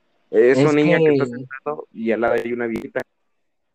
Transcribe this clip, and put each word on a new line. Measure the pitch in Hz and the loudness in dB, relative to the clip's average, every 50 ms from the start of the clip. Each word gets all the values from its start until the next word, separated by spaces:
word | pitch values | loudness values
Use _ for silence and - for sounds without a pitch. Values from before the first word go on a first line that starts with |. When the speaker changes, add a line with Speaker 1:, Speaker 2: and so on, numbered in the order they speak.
| _ _ _ _ _ - | _ _ _ _ _ -2
Speaker 1:
Es | - 107 117 123 131 | 2 4 4 4 4
Speaker 2:
Es | 131 143 | 4 4
Speaker 1:
un | 151 147 | 2 2
niño | 147 151 165 165 | 2 2 2 2
que | 156 160 | 2 4
Speaker 2:
que | 156 143 | 2 2
Speaker 1:
está | 135 131 | 2 0
sentado | 123 120 123 135 131 135 139 - 147 151 156 - - - | -2 -6 -10 -14 -16 -18 -12 -10 -10 -10 -10 -12 -16 -14
y | - 113 113 | -8 -4 -4
al | 107 107 | -2 0
lado | 117 117 120 | 0 0 -2
hay | 117 - 117 | -2 -4 -6
una | 120 120 120 | -6 -6 -6
viejita. | 117 113 104 - - - - - _ _ _ _ _ _ _ _ _ _ _ _ _ _ | -6 -6 -8 -8 -10 -10 -10 -10 _ _ _ _ _ _ _ _ _ _ _ _ _ _